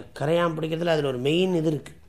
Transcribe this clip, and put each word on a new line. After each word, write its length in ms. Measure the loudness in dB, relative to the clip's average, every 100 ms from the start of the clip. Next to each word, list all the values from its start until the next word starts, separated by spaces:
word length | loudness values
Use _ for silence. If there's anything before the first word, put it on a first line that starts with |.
| -10
கரையான் 420 | -6 0 2 2
பிடிக்கிறதுல 400 | 0 -4 -2 0
அதுல 180 | 2 0
ஒரு 80 | 0
மெயின் 340 | 0 2 2
இது 160 | 2 2
இருக்கு, 240 | -2 -4 -18